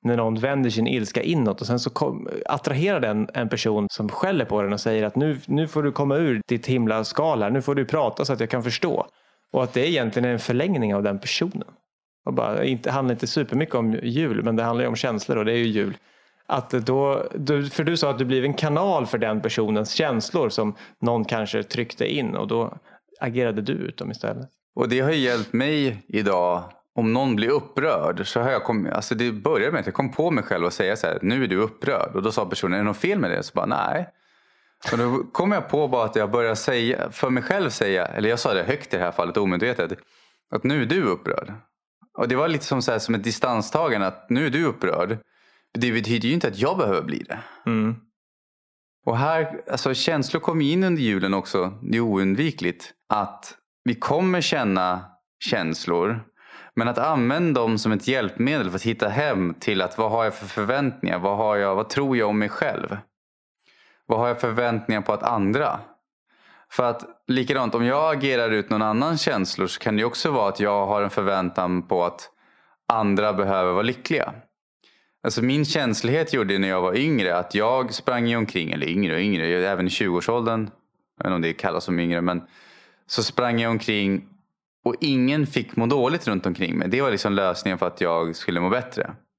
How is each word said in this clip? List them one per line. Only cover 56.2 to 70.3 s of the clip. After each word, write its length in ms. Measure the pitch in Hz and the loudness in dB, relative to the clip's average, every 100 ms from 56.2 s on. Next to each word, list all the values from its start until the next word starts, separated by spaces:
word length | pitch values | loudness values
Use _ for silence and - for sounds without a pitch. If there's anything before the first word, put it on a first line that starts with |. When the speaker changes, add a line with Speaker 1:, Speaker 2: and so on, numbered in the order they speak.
| 110 _ - - - | -8 _ -20 -20 -10
Speaker 2:
Men 140 | - 117 | -4 -2
att 100 | 117 | 0
använda 640 | 135 151 120 143 175 131 | 0 2 2 2 2 2
dem 180 | 117 110 | 2 2
som 140 | 113 | 2
ett 160 | 107 107 | 0 0
hjälpmedel 640 | 131 107 - 123 151 95 | 0 0 0 0 2 -2
för 60 | 90 | -2
att 60 | |
hitta 260 | 117 110 107 | -2 0 0
hem 460 | 104 147 107 90 | 0 0 0 0
till 280 | 82 - 98 | -2 -2 0
att 160 | 90 - | -2 0
vad 120 | 110 | 0
har 140 | 113 | 2
jag 100 | 110 | 0
för 120 | - 98 | -2 -8
förväntningar? 720 | - 104 131 139 127 90 87 | -4 0 0 0 -2 -4 -2
Vad 180 | 92 101 | 0 0
har 200 | 110 104 | 2 2
jag, 180 | 98 | 2
vad 140 | 98 110 | 0 0
tror 280 | - 139 127 | -2 0 2
jag 120 | 107 | 2
om 100 | 107 | 2
mig 100 | 104 | 0
själv? 480 | - 151 107 - 104 - _ _ _ _ _ _ _ _ _ _ | -2 -4 -2 -6 -8 -12 _ _ _ _ _ _ _ _ _ _
Vad 120 | 110 | 0
har 100 | 120 | 2
jag 120 | 120 | 0
förväntningar 600 | 123 113 120 117 110 110 | -2 0 0 -2 -2 -4
på 120 | - | 0
att 100 | 104 | -2
andra? 580 | - 117 98 117 147 - 113 _ _ _ _ _ - - _ | 0 0 0 0 0 -2 -8 _ _ _ _ _ -20 -20 _
För 140 | - | 0
att 200 | 123 117 - - _ | 0 0 -8 -20 _
likadant, 460 | 127 127 135 123 | -2 0 0 0
om 100 | 117 | 0
jag 320 | 120 139 160 147 | 2 2 2 0
agerar 340 | 135 127 117 | 2 2 2
ut 200 | 107 101 | 0 0
någon 120 | 110 | 0
annans 380 | 107 110 147 160 | 2 2 0 0
känslor 460 | - 123 92 - 95 | 0 0 -2 -2 -4
så 140 | - | -2
kan 160 | - 107 | -2 0
det 80 | |
också 260 | 110 - 165 | 0 0 0